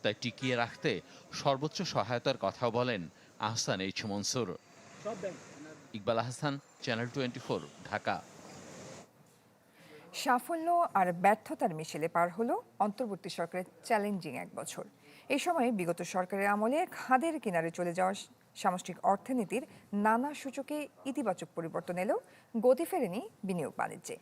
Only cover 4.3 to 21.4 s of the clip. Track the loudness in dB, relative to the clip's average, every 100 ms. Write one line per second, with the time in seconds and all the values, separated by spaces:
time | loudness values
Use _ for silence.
4.3 | -2 -2 -6 -14 -20 -20 -10 -8 -6 -8
5.3 | -8 -16 -18 -18 -18 -14 -4 2 2 0
6.3 | -2 -2 -2 -8 -8 -2 0 0 -2 -2
7.3 | -4 -2 -2 -4 -14 -4 -2 0 -2 -6
8.3 | -18 -18 -18 -16 -16 -14 -16 -18 _ -20
9.3 | _ _ _ _ -20 -20 -20 -14 -4 2
10.3 | 2 2 -2 4 4 4 4 4 6 4
11.3 | 4 0 -2 0 0 -6 -2 2 4 2
12.3 | 2 0 0 -4 _ 0 0 -4 -4 -6
13.3 | -4 -4 -4 -6 -12 0 2 2 -2 -4
14.3 | -8 -8 -10 -10 -10 -12 _ -20 -20 0
15.3 | 2 2 4 4 2 0 0 -2 -2 0
16.3 | 2 2 4 4 2 0 -6 4 4 4
17.3 | 0 0 0 0 -2 -2 2 2 0 -10
18.3 | -20 _ -2 -2 0 -6 0 2 2 0
19.3 | -2 0 -2 -4 -18 -6 2 4 4 0
20.3 | -4 -8 -8 -6 -6 -6 -8 -6 -2 0
21.3 | -2